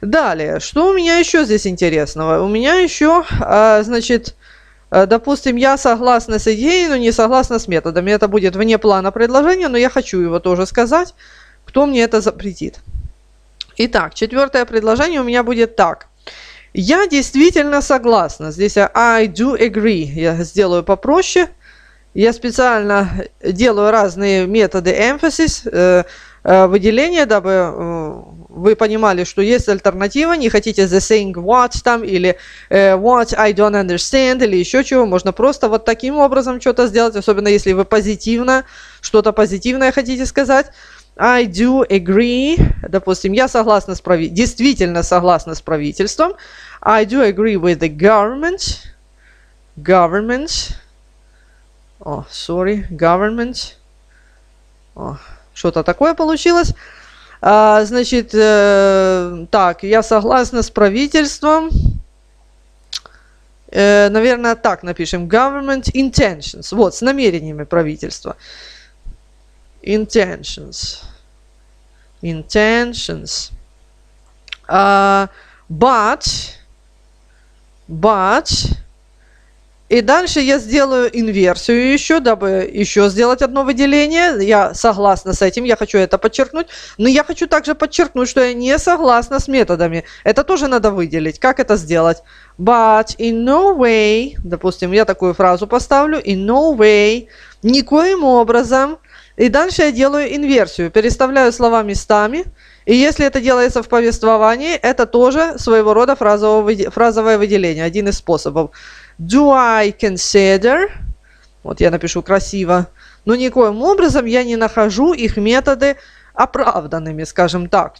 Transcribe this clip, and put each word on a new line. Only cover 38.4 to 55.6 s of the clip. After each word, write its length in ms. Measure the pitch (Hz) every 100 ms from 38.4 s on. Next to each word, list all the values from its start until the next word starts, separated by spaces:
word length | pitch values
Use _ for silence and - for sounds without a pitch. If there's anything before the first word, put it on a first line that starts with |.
| 247 262 262 - - -
что-то 300 | - 214 214
позитивное 580 | 214 202 190 240 262 262
хотите 340 | - 247 254 262
сказать. 460 | - 262 269 277 - - - _ -
I 300 | 226 247 233
do 380 | 175 247 262 240
agree. 680 | 196 175 190 240 247 277 330 - - -
Допустим, 440 | 185 185 185 190
я 140 | 208 262
согласна 460 | 233 220 208 190
с 80 | 180
прави-, 280 | - 175 165
действительно 720 | 170 240 - 262 262 180 170
согласна 500 | 170 180 180 165 -
с 80 | 156
правительством. 720 | - 156 147 - 202 - 339 392 - - - -
I 240 | - 220 214
do 160 | 262
agree 340 | 220 190 220 196
with 240 | 175 160
the 100 | 165
government. 920 | 147 196 214 214 269 330 370 - - - - _ _ _ _ _ _ _ -
Government. 960 | 147 185 170 190 226 254 311 - - - - _ _ _ _ _ _ _ _ _ _ _
О, 260 | - 139 -
sorry, 520 | - - 170 185 214 196
government. 840 | 156 165 180 208 233 240 247 - _ _ _ _ _ _ _ _ _ _ _ _ -
О, 220 | - 143 - - _
что-то 300 | -